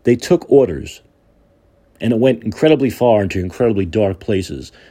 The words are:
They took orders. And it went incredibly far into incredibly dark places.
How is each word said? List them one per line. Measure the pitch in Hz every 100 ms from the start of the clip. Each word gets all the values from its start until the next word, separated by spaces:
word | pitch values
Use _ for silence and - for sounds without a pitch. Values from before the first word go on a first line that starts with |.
They | - 120
took | - 175 -
orders. | 139 123 73 - - _ _ _ _ _ _ _ _ _ _
And | 113
it | 117
went | 131 117
incredibly | 107 - 156 151 131
far | - 123 107
into | 95 98
incredibly | 90 - 120 101 92
dark | 110 101 92
places. | - 98 90 67 64 _ -